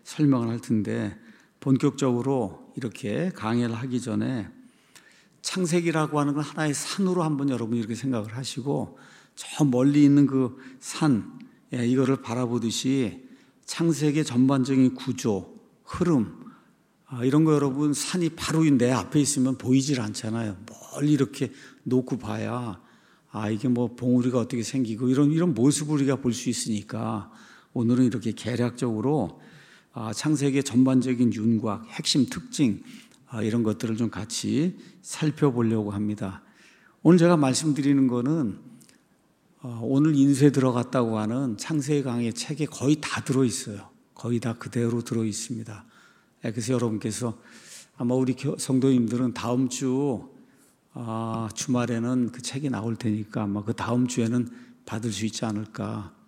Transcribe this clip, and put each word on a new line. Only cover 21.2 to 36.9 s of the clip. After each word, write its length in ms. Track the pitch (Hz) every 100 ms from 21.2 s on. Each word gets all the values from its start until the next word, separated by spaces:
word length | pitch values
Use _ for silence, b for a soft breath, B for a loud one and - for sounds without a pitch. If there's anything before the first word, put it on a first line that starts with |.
| 139 - 127 B B B
놓고 360 | - 127 127 123
봐야, 640 | 104 107 107 120 120 90 b b b b b
아, 180 | 104 107
이게 160 | 110 127
뭐 300 | 120 120 -
봉우리가 420 | 127 123 123 123
어떻게 240 | 117 120
생기고 460 | 107 135 117 110 127
이런, 240 | 131 147
이런 220 | 160 175
모습을 400 | 113 131 139 151
우리가 220 | 151 135 131
볼 160 | 123
수 160 | 120 -
있으니까 840 | 113 - 107 92 110 113 107 98 B B B B
오늘은 320 | 123 117 123
이렇게 260 | 127 104 113
개략적으로, 1120 | 104 - 120 123 117 123 110 123 151 92 - B B B B B
아, 200 | - 113
창세기의 500 | - 151 147 139 135
전반적인 720 | - 117 131 131 127 123 120
윤곽, 540 | 104 110 110 110 98 -
핵심 380 | - 160 151 120
특징, 560 | - - - 135 - B B B B -
아, 160 | 113
이런 220 | 107 117
것들을 320 | 110 104 113 110
좀 140 | -
같이 680 | - 110 - 104 113 175 - B B
살펴보려고 880 | - - 156 151 147 120 113 110 104
합니다. 520 | 101 104 101 95 - - b b b b